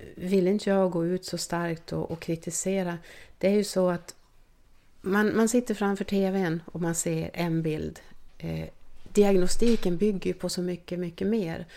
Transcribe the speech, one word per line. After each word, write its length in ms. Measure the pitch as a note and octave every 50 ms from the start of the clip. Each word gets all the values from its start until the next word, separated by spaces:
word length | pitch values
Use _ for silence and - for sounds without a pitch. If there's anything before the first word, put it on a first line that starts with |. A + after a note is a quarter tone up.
| - - -
vill 340 | - F3+ F3+ G3+ G3 F3 F3+
inte 220 | G3+ G3+ - G3+
jag 200 | G3 G3 F#3+ F3+
gå 160 | F3 E3+ E3
ut 180 | E3+ F3+ F3+ -
så 140 | - - E3+
starkt 540 | - - F3 E3+ E3+ E3+ E3 E3 - - E3
och, 180 | D#3+ - -
och 100 | E3 E3
kritisera. 760 | - - E3 E3 - F3 E3 - - F#3+ F#3+ G3 F#3 F3 E3+ E3+ - - - - - - - -
Det 100 | - F#3+
är 60 | G3+
ju 100 | G#3 G3
så 240 | - - F#3+ F#3 F3+
att 260 | F3 E3+ - - - - _ _ _ - - _ _ _ _ _ - - _ - - -
man, 360 | - F#3+ G3 G#3 G#3+ G#3 -
man 120 | G#3 A3+ A3
sitter 260 | A#3+ B3 B3 - G#3+
framför 300 | - A3+ G3+ G3+ G3 G3+
T 260 | - G3+ G3 G3 F#3+
V:n 320 | F#3+ G3 F#3+ E3 D#3+ E3+ -
och 140 | - - E3
man 140 | F3 E3+ E3+
ser 360 | E3 - E3+ E3 D#3+ E3 E3 -
en 300 | - E3+ E3+ E3 E3 D#3+
bild. 380 | D#3 D3+ D3+ D#3 D#3 D#3+ - - - - - - - - -
Eh, 300 | E2 E2 E2 D#2+ D#2+ - - - - - - - - - -
diagnostiken 840 | G#3 G3+ G3+ G3 F#3 F#3 F#3 - - A3+ A#3+ A3+ A3 - F#3 F3
bygger 340 | E3 G3 G#3+ G3 F3+ - F#3
ju 40 | F3+
på 140 | - - F3+
så 140 | - F#3 F3+
mycket, 360 | F3+ F3+ E3+ - - F3 F3
mycket 280 | F3+ E3+ E3+ - F#3+
mer. 400 | G3 A3+ A3+ F#3 D#3+ E3 - E3+ - -